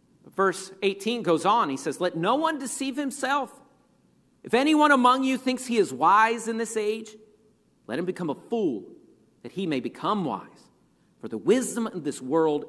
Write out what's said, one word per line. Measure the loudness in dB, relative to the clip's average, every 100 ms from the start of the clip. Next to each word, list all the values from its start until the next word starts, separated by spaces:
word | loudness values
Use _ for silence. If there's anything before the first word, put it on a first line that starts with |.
| _ _ -8
Verse | -2 0 -2 -8 -4
eighteen | -4 -2 -4 -2
goes | 0 2 4
on. | 2 2
He | -2
says, | -6 -4
"Let | -4 -2
no | 0
one | 2 0 -2
deceive | -6 -6 -6 -4
himself. | -6 -4 -2 -2 -4 -10 _ _ _ _ _ _ _ _
If | -2
anyone | 2 4 6 6
among | 6 6 4
you | 2 0
thinks | -2 -4 0
he | 0
is | 0
wise | 2 6 6 6 2 -4
in | -4
this | -4 -4
age, | -2 -4 -8 -18 -20 _ _ _ _ _ -8
let | -6
him | -4
become | -4 -4
a |
fool, | -6 -4 -2 -2 -2 -8 -20 _ _ _ _
that | -12
he | -6 -4
may | -2
become | -4 -4 -2 -2
wise. | -2 -4 -8 -20 _ _ _ _ _ _
For | -10
the | -2
wisdom | 2 2 2 -4 -6
of | -6
this | -6 -6
world | -2 2 2 0